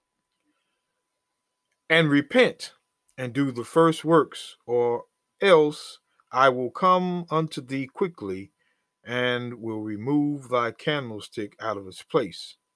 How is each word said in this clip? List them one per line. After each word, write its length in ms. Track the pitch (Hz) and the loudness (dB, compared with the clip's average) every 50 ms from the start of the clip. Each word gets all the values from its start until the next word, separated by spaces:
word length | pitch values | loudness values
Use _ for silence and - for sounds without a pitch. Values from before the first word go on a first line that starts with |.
| _ _ _ _ _ _ _ _ _ 302 302 _ _ _ _ _ _ _ _ _ _ _ _ _ _ _ _ _ _ _ _ _ _ _ _ _ _ - | _ _ _ _ _ _ _ _ _ _ _ _ _ _ _ _ _ _ _ _ _ _ _ _ _ _ _ _ _ _ _ _ _ _ _ _ _ 2
"And 180 | 160 165 165 151 | 2 4 4 4
repent 640 | 143 143 139 - - 247 247 160 - - - - - _ _ _ _ _ _ _ _ - | 4 2 2 2 2 4 4 4 2 -4 -12 -16 -16 _ _ _ _ _ _ _ _ -10
and 160 | 127 123 113 | -10 -6 -4
do 180 | 135 143 135 123 | -2 -2 -2 -4
the 120 | 120 113 | -6 -8
first 380 | - - 165 165 165 156 160 - | 0 2 4 4 4 4 0 0
works, 540 | 151 165 160 139 - - - - - - _ _ | 2 4 4 4 2 -2 -12 -16 -18 -20 _ _
or 400 | - 120 120 120 120 120 123 - _ _ _ _ _ _ _ 202 | -2 0 0 0 0 -2 -4 -6 _ _ _ _ _ _ _ 4
else 560 | 196 180 156 151 151 151 - - - - - _ _ _ _ _ _ - | 6 6 8 6 4 0 -6 -12 -18 -20 -20 _ _ _ _ _ _ 2
I 160 | 127 135 135 | 4 4 4
will 220 | 127 127 127 120 | 4 2 -2 -6
come 560 | - - 190 185 185 185 180 180 180 175 170 170 | -4 0 2 2 4 4 2 0 -4 -6 -6 -4
unto 320 | 151 160 160 156 - - | -4 -2 -2 -4 -6 -10
thee 260 | 127 123 135 135 135 | -10 -8 -8 -8 -8
quickly 640 | 127 - - 202 180 170 - 104 98 92 95 98 98 _ _ _ _ _ _ _ _ _ _ _ | -8 -6 -4 -4 -4 -4 -6 -8 -8 -8 -8 -10 -14 _ _ _ _ _ _ _ _ _ _ _
and 560 | 107 120 123 123 123 123 123 123 120 120 117 | -6 -4 -2 0 0 -2 -2 -4 -8 -10 -10
will 220 | 110 113 110 110 107 | -8 -8 -8 -8 -8
remove 640 | 107 107 101 107 131 147 147 147 147 147 143 131 120 | -8 -8 -6 -4 -2 0 0 0 0 -4 -6 -6 -4
thy 220 | 123 123 120 117 113 | -2 -2 -2 -2 -6
candlestick 800 | - - - 151 147 131 117 110 104 98 - - - 107 104 - - | -6 -6 -4 -4 -4 -4 -8 -10 -12 -14 -12 -10 -10 -10 -10 -10 -8
out 160 | 107 113 104 | -6 -6 -6
of 100 | 101 98 | -6 -8
its 160 | 95 90 - - | -12 -16 -18 -8
place, 540 | _ - 156 120 90 82 - - - - _ _ _ _ | _ -2 -2 -2 -2 -6 -14 -18 -20 -20 _ _ _ _